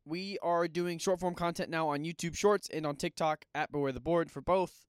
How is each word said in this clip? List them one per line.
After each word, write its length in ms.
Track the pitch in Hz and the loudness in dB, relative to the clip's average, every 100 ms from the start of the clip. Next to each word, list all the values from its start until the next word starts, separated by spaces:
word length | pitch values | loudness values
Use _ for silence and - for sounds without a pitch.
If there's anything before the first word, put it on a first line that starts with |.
We 340 | 147 170 196 196 | -10 -8 -6 -4
are 280 | 170 170 175 | 0 2 2
doing 300 | 165 175 165 | 0 -2 -2
short 200 | 196 175 | 0 0
form 140 | 180 | 0
content 360 | 175 170 170 - | -2 -2 -2 -2
now 180 | 165 160 | -2 0
on 160 | 143 | -2
YouTube 320 | 160 165 170 151 | -4 -4 -4 4
Shorts 320 | 208 202 - | 4 4 0
and 180 | 156 151 | -4 -4
on 100 | 143 | -4
TikTok 500 | 170 - 160 156 - | -6 0 0 0 -4
at 180 | 147 151 | -6 -4
Beware 200 | 147 139 | 0 -2
the 80 | 123 | -2
Board 300 | 139 170 160 | 2 2 2
for 120 | 143 | -2
both. 420 | 170 185 175 - | 2 2 2 -6